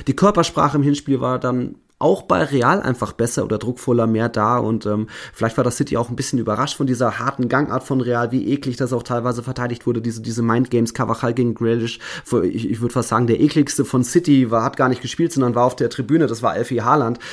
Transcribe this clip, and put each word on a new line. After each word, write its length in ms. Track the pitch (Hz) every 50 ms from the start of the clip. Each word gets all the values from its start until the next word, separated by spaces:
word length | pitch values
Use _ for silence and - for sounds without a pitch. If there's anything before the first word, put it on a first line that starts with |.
| - -
Die 80 | -
Körpersprache 600 | - 185 202 202 170 160 - - 170 156 143 139
im 60 | 147
Hinspiel 380 | 139 147 143 143 - 139 135 123
war 180 | 123 127 127 127
dann 380 | 127 127 123 123 123 - - - _ _ _ -
auch 220 | - 160 190 -
bei 220 | - - 190 175 160
Real 360 | 139 139 131 117 135 175 202
einfach 320 | - 131 123 - 117 -
besser 320 | - - 117 117 - - 101
oder 140 | 104 110 104
druckvoller, 480 | - 120 123 - - 131 120 120 113
mehr 220 | 113 110 110 117 117
da 300 | - 107 104 110 123 123
und, 280 | 110 107 113 110 -
ähm, 220 | 104 104 107 110 - - - - -
vielleicht 240 | - - 110 113 -
war 80 | - 120
das 140 | 123 - -
City 180 | 143 - -
auch 140 | 110 117 -
ein 40 | 123
bisschen 240 | - 127 - - 123
überrascht 380 | 110 107 104 107 139 143 -
von 100 | - 139
dieser 320 | 131 123 117 127 110 - -
harten 300 | 117 135 - - 127 120
Gangart 340 | 131 135 151 - 110 127
von 180 | - - 139 131
Real, 300 | 120 123 120 117 120 113
wie 220 | 127 131 - -
eklig 240 | 139 143 - 139 120
das 160 | - 135 117
auch 100 | 127 117
teilweise 400 | - - 123 120 117 123 117 120
verteidigt 420 | 117 131 120 123 123 120 120 - -
wurde, 160 | - 117 113
diese, 220 | 113 117 110 113
diese 200 | 110 117 113 120
Mindgames, 520 | 117 113 113 123 127 - 120 117 117 113 -
Carvajal 400 | - 123 110 113 - - 120 120
gegen 200 | 131 120 120 110
Grealish, 440 | - 120 113 117 117 113 117 - - - - - - - - 127 110 85
ich, 260 | 87 - 110 113 -
ich 100 | 113 107
würd 120 | 120 120
fast 160 | - 127 107 -
sagen, 180 | 113 113 120
der 140 | 117 113 -
ekligste 440 | 147 147 - 156 139 - - - 135
von 200 | - - 143 120
City 440 | - - - 175 147 143 135 127 110
war, 100 | 117 113
hat 140 | 117 135 -
gar 120 | - 131 127
nicht 140 | 123 -
gespielt, 300 | - 117 - - 170 165
sondern 240 | - 135 127 123 110
war 80 | 120 123
auf 100 | 127 -
der 160 | - 127 113
Tribüne, 380 | - - 120 107 151 165 151 107
das 120 | 113 107
war 160 | 123 107 82
Elfi 200 | 98 127 - 131
Haaland, 420 | 113 107 120 147 151 123 117 120 - - -